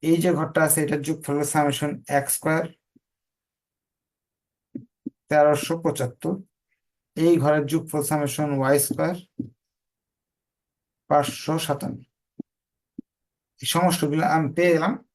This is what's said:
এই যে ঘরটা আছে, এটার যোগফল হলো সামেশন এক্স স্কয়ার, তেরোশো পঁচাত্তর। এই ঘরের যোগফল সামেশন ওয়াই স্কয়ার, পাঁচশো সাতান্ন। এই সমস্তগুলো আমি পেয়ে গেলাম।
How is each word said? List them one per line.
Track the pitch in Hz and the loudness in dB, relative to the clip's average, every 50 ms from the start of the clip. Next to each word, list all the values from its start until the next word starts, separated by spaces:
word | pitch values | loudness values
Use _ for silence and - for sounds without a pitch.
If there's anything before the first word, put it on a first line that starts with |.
এই | - 156 165 170 | 2 2 2 4
যে | 170 185 170 | 4 2 2
ঘরটা | 143 156 - - 170 160 | 0 -2 0 2 2 2
আছে, | 151 147 160 151 | 2 2 0 0
এটার | 147 151 147 | 0 -2 -4
যোগফল | 139 147 156 147 - - 143 | -2 -4 -6 -6 -4 -4 -2
হলো | 147 147 | -2 -2
সামেশন | 147 - 156 147 143 139 - - 147 147 - - - | 0 0 2 2 2 0 -2 -4 -4 -6 -8 -8 -2
এক্স | 143 143 139 - - | -2 -2 0 0 -6
স্কয়ার, | - - 156 160 160 170 165 - _ _ _ _ _ _ _ _ _ _ _ _ _ _ _ _ _ _ _ _ _ _ _ _ _ _ _ _ _ _ _ _ _ _ _ _ _ _ _ _ - - _ _ _ _ - _ _ _ _ | -4 -2 -2 0 0 -2 -4 -8 _ _ _ _ _ _ _ _ _ _ _ _ _ _ _ _ _ _ _ _ _ _ _ _ _ _ _ _ _ _ _ _ _ _ _ _ _ _ _ _ -16 -16 _ _ _ _ -18 _ _ _ _
তেরোশো | 156 151 147 151 151 147 151 - 165 165 | 4 4 6 6 4 2 0 -4 -6 -2
পঁচাত্তর। | 165 165 143 - 131 120 - _ - 160 185 190 - _ _ _ _ _ _ _ _ _ _ _ _ _ _ | -2 -4 -2 -2 -4 -6 -6 _ -6 -6 -6 -6 -8 _ _ _ _ _ _ _ _ _ _ _ _ _ _
এই | - 160 170 175 151 | 0 4 4 4 4
ঘরের | 131 147 151 156 147 | 4 2 2 2 0
যোগফল | 139 156 160 160 - - 151 143 | 0 -2 -2 -2 -2 -4 -4 -2
সামেশন | - 151 151 147 139 123 - 151 147 143 135 | -2 -2 -2 -2 -2 -2 -2 -4 -2 0 0
ওয়াই | 135 135 143 143 | 2 2 2 2
স্কয়ার, | 139 - - - 156 165 180 175 - _ _ _ - - _ _ _ _ _ _ _ _ _ _ _ _ _ _ _ _ _ _ _ _ _ _ _ _ _ _ _ _ _ _ _ _ | 2 0 -2 -2 -2 -4 -4 -6 -10 _ _ _ -12 -12 _ _ _ _ _ _ _ _ _ _ _ _ _ _ _ _ _ _ _ _ _ _ _ _ _ _ _ _ _ _ _ _
পাঁচশো | 151 147 139 123 123 - - - 160 160 | 2 2 2 0 -4 -8 -4 -4 -4 -4
সাতান্ন। | - - 143 - - - 123 123 - _ _ _ _ _ _ _ - _ _ _ _ _ _ _ _ _ _ - - _ _ _ _ _ _ _ _ _ _ _ | -2 -4 -6 -4 -4 -10 -10 -10 -14 _ _ _ _ _ _ _ -20 _ _ _ _ _ _ _ _ _ _ -20 -20 _ _ _ _ _ _ _ _ _ _ _
এই | - | -8
সমস্তগুলো | - - 170 175 180 175 - - 147 147 160 160 | -2 0 2 2 2 2 2 -2 -2 0 0 0
আমি | - 156 156 156 135 - | 2 0 0 0 0 0
পেয়ে | - 175 180 170 | 2 2 4 4
গেলাম। | 160 160 185 262 277 - _ | 2 2 0 -2 -4 -8 _